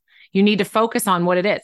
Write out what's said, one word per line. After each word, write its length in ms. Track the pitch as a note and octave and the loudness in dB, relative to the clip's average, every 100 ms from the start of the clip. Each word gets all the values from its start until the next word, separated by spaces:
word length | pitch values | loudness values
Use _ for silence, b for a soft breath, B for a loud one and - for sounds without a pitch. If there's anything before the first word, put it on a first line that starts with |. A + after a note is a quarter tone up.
| _ b b | _ b b
You 100 | G3 | 2
need 160 | G3+ G#3 | 2 2
to 60 | G3 | -2
focus 420 | A3 A3+ A#3 G#3 | -2 -2 -2 -2
on 180 | F3+ F3 | 0 0
what 120 | F3+ | 0
it 80 | G3 | -2
is. 140 | E3+ | -4